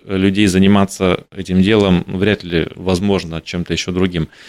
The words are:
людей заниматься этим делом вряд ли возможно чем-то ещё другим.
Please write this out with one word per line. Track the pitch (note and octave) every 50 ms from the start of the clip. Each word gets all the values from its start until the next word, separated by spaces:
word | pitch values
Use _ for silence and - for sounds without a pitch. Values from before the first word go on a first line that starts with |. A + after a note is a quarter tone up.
| _
людей | - G2 F#2+ F#2+ G2 F#2+ G2+ G#2+ G2
заниматься | F2 F#2+ F#2+ G2 G#2 G2+ G2 F#2+ - - F#2+ F2+ F2 - - _ -
этим | G2 F#2 F2+ F#2 F#2 F#2
делом | G2+ A2 G#2+ G2+ G2 F2+ E2+ -
вряд | - F#2+ F#2 G2 G#2 G2+ G2 -
ли | F2 E2+ E2 - - -
возможно | - F2 F#2 F#2 F2 G2+ G2+ G2 F2+ E2+ D#2+ D#2+ D#2+
чем-то | - - - F2+ F2 - E2+
ещё | E2 - -
другим. | F2+ F2+ F#2 F#2+ F2 E2 D#2+ - - - -